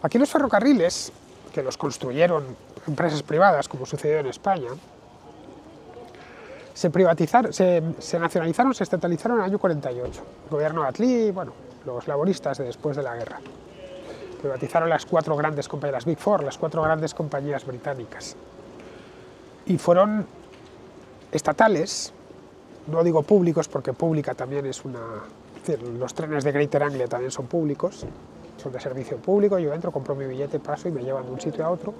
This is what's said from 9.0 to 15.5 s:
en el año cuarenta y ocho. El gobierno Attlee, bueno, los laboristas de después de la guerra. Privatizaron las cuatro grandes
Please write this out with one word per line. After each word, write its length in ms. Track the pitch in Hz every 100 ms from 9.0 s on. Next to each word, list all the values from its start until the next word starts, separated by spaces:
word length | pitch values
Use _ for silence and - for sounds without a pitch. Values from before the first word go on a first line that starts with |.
| 175 170 233 240
en 60 |
el 60 | 190
año 80 | 202
cuarenta 320 | 190 156 135
y 100 | 123
ocho. 220 | 123 - - - -
El 40 |
gobierno 340 | 151 151 160
Attlee, 460 | 139 123 240 247 220
bueno, 240 | 185 156 - - - 147
los 220 | 120 135
laboristas 500 | 143 170 190 147 135
de 60 |
después 340 | 127 117 151 143
de 60 |
la 120 | 131 117
guerra. 240 | 113 - - - - - - - - - - -
Privatizaron 480 | 143 131 131 170 165
las 160 | 156 -
cuatro 300 | 165 156 147
grandes 320 | 151